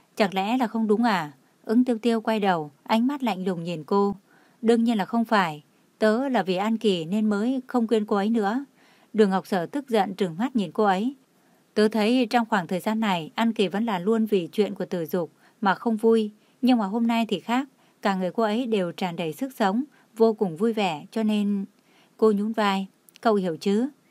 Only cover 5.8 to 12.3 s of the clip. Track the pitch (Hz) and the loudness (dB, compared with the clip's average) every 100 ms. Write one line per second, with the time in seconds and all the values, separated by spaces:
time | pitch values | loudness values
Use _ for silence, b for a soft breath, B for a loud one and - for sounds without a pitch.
5.8 | b - 220 220 277 240 180 180 214 226 | b 0 2 2 0 0 0 0 0 0
6.8 | 214 180 160 214 214 202 233 262 - 247 | 0 0 -2 0 0 0 0 -4 -2 -2
7.8 | 226 220 214 202 202 233 202 247 277 b | 0 0 0 0 0 0 0 -2 -6 b
8.8 | b b b 208 202 190 - 190 165 285 | b b b 2 2 2 -2 -4 -2 -6
9.8 | 262 220 196 185 190 160 262 240 170 185 | -2 0 0 -2 -4 -2 -2 -2 -2 0
10.8 | 208 185 240 285 _ b b b _ - | 2 2 -2 -6 _ b b b _ 0
11.8 | 214 220 208 254 233 | 2 2 2 2 2